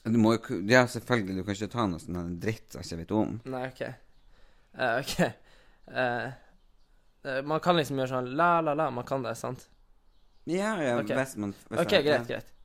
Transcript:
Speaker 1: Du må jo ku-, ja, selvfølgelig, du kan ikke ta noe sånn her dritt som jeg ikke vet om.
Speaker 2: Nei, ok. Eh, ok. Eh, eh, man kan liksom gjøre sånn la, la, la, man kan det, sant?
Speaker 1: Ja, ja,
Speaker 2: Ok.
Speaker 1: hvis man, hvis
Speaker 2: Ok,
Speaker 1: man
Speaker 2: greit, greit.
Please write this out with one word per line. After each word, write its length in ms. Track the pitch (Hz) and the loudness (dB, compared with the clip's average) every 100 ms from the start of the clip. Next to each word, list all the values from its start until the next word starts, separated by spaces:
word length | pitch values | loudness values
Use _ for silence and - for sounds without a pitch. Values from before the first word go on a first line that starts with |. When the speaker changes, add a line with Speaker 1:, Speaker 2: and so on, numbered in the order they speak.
Speaker 1:
Du 160 | 113 113 | 2 6
må 140 | 110 | 6
jo 60 | 113 | 4
ku-, 180 | - 104 | 0 -4
ja, 180 | 101 127 | 6 6
selvfølgelig, 520 | 123 117 - 123 95 95 | 6 -2 0 0 0 -4
du 60 | |
kan 120 | 92 | -4
ikke 160 | 98 104 | -4 -4
ta 140 | 120 107 | -2 -2
noe 140 | 80 | -2
sånn 140 | - 87 | -6 -6
her 120 | 85 | -6
dritt 300 | 87 95 113 - | -4 -4 -6 -10
som 140 | - | -14
jeg 60 | 87 | -10
ikke 120 | 85 | -10
vet 120 | 85 | -2
om. 220 | 104 - 110 | 0 0 -4
Speaker 2:
Nei, 200 | 131 131 127 | -8 -8 -8
ok. 140 | - 120 123 - - - - - - _ | -8 -10 -10 -20 -20 -20 -20 -20 -20 _
Eh, 200 | - 127 120 | -4 0 0
ok. 160 | 139 - 151 - - - - _ - | -2 0 0 0 -20 -20 -20 _ -10
Eh, 380 | 123 127 120 117 131 - - _ _ _ - _ _ | -2 -2 -2 -6 -10 -20 -20 _ _ _ -20 _ _
eh, 160 | 143 131 | -6 -4
man 220 | 143 156 | -2 0
kan 160 | 170 175 | 4 4
liksom 180 | 135 135 | 2 -2
gjøre 140 | 131 | -2
sånn 220 | 131 123 | -2 -2
la, 160 | 139 175 170 | 2 4 4
la, 160 | 160 | 2
la, 140 | 143 151 | 0 0
man 160 | 123 120 | -2 -4
kan 160 | 135 | -4
det, 80 | 113 | -2
sant? 300 | 113 120 127 - _ _ _ _ _ - - | -6 -6 -8 -14 _ _ _ _ _ -20 -16
Speaker 1:
Ja, 300 | - 175 208 214 | -4 -2 -2 0
ja, 200 | 139 120 | 0 0
Speaker 2:
Ok. 100 | 107 | 0
Speaker 1:
hvis 280 | 131 131 107 | -2 -2 -4
man, 180 | 101 - | -6 -6
hvis 220 | - 127 | -6 -2
Speaker 2:
Ok, 160 | 170 | 2
Speaker 1:
man 100 | 196 | 4
Speaker 2:
greit, 220 | 143 139 120 | 4 2 0
greit. 220 | 113 - - | -8 -10 -20